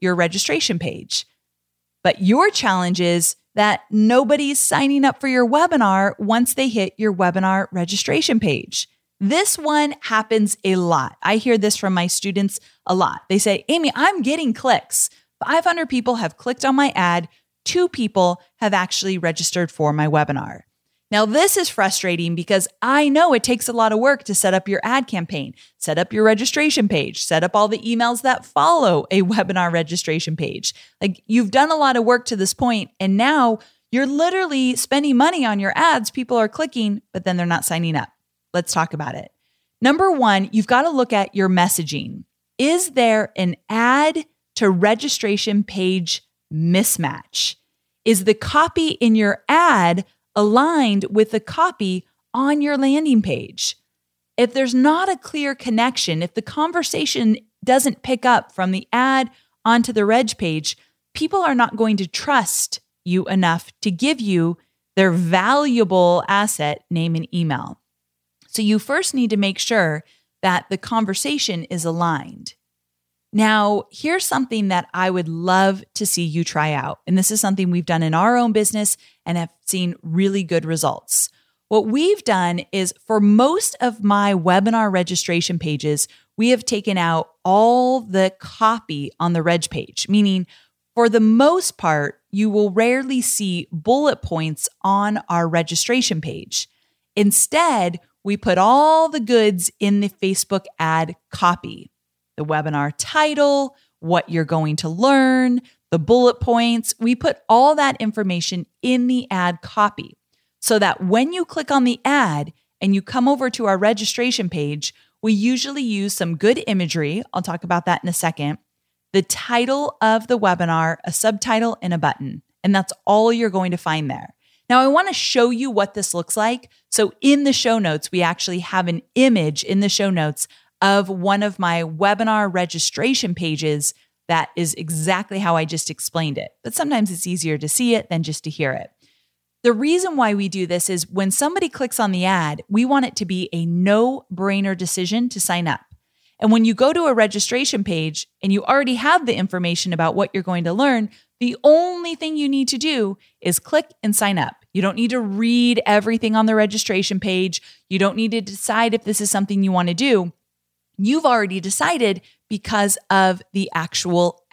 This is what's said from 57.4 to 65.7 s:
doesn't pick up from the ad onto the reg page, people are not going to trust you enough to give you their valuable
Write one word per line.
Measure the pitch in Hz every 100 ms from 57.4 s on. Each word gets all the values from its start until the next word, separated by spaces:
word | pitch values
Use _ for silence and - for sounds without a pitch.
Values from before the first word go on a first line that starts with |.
| - _
doesn't | - 262 269 -
pick | - 254
up | 254 233 -
from | - 185
the | 190 -
ad | 240 262 269 254 - _ _
onto | 220 233 233
the | 220
reg | 208 233 226 -
page, | 170 156 151 - _ _ _
people | - 320 392
are | 339
not | 254 233 220
going | 220 202
to | 185
trust | - - 277 - - - - _ _
you | 175 180 -
enough | 190 175 170 - _
to | 214
give | 175 277 302
you | 208 180 165 170 _ _ _ -
their | 190
valuable | 170 170 185 202 285 294